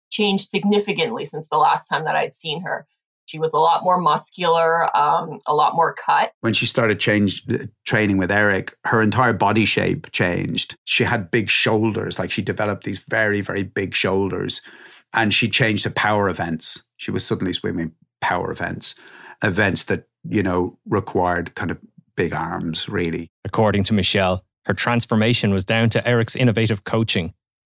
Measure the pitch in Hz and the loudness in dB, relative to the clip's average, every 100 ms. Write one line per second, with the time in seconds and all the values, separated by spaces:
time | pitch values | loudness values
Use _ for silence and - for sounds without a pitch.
0 | - - 202 196 - 208 202 208 202 - | -10 0 0 0 -2 -2 2 2 0 -2
1 | 147 123 147 156 - 156 156 156 - 151 | -2 -2 -8 -10 -2 2 4 2 -2 -4
2 | 156 151 156 - 165 151 190 - 147 _ | -2 -2 -2 -6 -8 -8 -6 -8 -10 _
3 | _ _ - 160 160 151 165 160 180 180 | _ _ -14 -6 -2 2 4 2 2 2
4 | 165 151 - - 170 165 165 165 - 135 | 2 0 -4 -4 0 2 4 2 2 2
5 | 147 165 165 147 - 151 147 170 156 - | 2 0 -2 -10 -2 2 2 2 -2 -2
6 | - 151 214 - - 104 - - 113 101 | 0 0 0 -2 -2 0 0 2 2 2
7 | - 104 101 - - - 95 _ - 113 | 2 2 2 0 -6 -6 -6 _ -2 2
8 | 104 95 90 101 104 95 - - - 113 | 2 2 2 2 4 2 -4 -8 0 2
9 | 110 104 123 101 101 107 101 - 90 90 | 2 4 2 2 2 4 2 2 0 -2
10 | - - 90 90 - - - - - - | -4 -2 0 0 -2 -2 -4 -6 -4 0
11 | 107 113 87 120 104 - 120 110 110 104 | 0 0 0 -2 0 0 2 2 2 0
12 | 104 - 90 - 98 95 104 101 - 95 | -4 -6 -4 -4 -4 -2 -2 -2 -6 -10
13 | - 113 107 101 98 95 95 - 95 - | -4 0 2 0 -2 -4 -4 -4 -4 -2
14 | 98 98 98 92 95 - - - - - | 0 0 0 -2 -4 -4 -8 -20 -20 -20
15 | - 113 107 - 110 - 113 101 113 - | -4 0 2 2 0 2 2 0 -2 -2
16 | 107 107 98 85 82 80 - - - - | 0 2 2 0 -4 -2 -2 -4 -8 -12
17 | - - - 107 87 87 95 90 82 - | -6 -4 -2 -2 -2 -2 -4 -4 -6 -8
18 | _ - - 98 92 - 87 - - - | _ -8 -2 -2 -2 -6 -6 -4 -4 -6
19 | - - - - 110 92 101 - - 101 | -14 -20 -20 -4 -2 2 2 0 -2 -4
20 | - _ - 107 92 90 90 - - 104 | -6 _ -4 -2 0 0 -2 -4 -2 -2
21 | - 98 90 87 82 - 85 - - - | 0 0 2 0 -4 -6 -6 -8 -12 -20
22 | _ - 85 95 82 87 85 80 - 95 | _ -4 -2 -2 -6 -6 -6 -6 -6 -4
23 | 85 85 82 _ - - 107 101 92 104 | -4 -4 -10 _ -6 0 2 2 2 0
24 | 90 101 92 90 _ _ - 95 - 120 | 2 2 2 0 _ _ -4 -2 2 0
25 | - 110 110 120 107 98 95 113 117 113 | 2 2 2 2 2 0 0 2 2 2
26 | 120 120 110 - 123 113 110 104 - 113 | 2 0 0 2 2 2 0 -2 -2 0
27 | 110 98 82 - _ _ | 0 -2 -4 -10 _ _